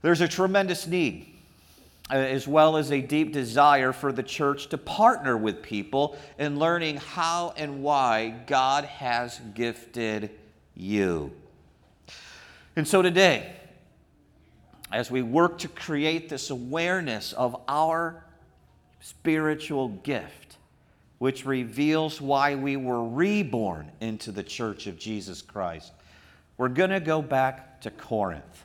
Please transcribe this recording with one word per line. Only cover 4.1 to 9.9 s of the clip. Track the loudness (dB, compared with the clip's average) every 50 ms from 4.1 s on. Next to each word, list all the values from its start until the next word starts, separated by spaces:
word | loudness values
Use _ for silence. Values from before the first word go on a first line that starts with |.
| -2
the | -2 -6
church | -6 -4 -2 0 0 0 -2 -6
to | -8 -8
partner | -8 -8 -8 0 6 6 6 6 6 0 0 0
with | 2 0 -2 -2 -4 -8
people | -6 -6 -6 -4 -2 0 0 0 0 -2 -10 -18 -18 -8
in | -4 -4 -4 0 2
learning | 2 2 2 2 0 -2 -4
how | -6 -10 -10 -4 -2 -2 0 0 -2 -2 -4 -6
and | -8 -8 -8 -8 -4
why | 0 2 2 4 4 4 2 2 0 -2 -6 -10 -4
God | 0 2 4 4 4 2 2 0
has | -4 -10 -6 -4 -2 0 0 -2 -4 -8 -14 -16 -14 -4
gifted | -2 -2 -2 -2 -6 -14 -14